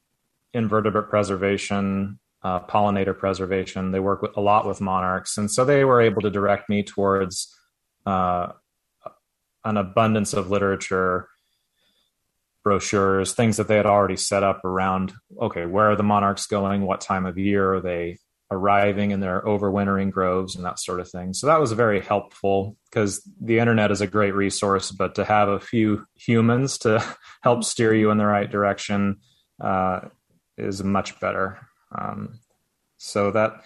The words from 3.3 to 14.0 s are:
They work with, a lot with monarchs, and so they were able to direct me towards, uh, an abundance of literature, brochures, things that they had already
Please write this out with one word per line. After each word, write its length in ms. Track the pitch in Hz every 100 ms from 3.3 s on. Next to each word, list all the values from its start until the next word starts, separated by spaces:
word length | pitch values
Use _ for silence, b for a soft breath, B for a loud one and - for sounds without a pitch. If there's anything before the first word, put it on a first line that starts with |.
| 95 92 95 92 95 95
They 80 | 95
work 240 | 95 95
with, 120 | 107 104
a 60 |
lot 260 | 101 104 98
with 140 | 92
monarchs, 560 | 98 92 92 92 - -
and 140 | 104
so 120 | -
they 220 | 127 139 135
were 160 | 120
able 220 | 113 101
to 80 | 101
direct 360 | 98 101 101 -
me 140 | 104
towards, 760 | 98 - 98 98 92 95 - b b _ _ _ 101
uh, 460 | 92 90 90 - - _ _ _ _ - - _ _ _ _
an 140 | 113 107
abundance 560 | 92 113 110 107 101
of 160 | 104 92
literature, 800 | 101 98 95 - 92 92 92 - _ _ _ _ _ _ _ _ _ _ _ _ _
brochures, 720 | 104 95 - 101 98 95 92
things 240 | - 113 104
that 100 | 98
they 100 | 107
had 80 | 101
already 320 | 101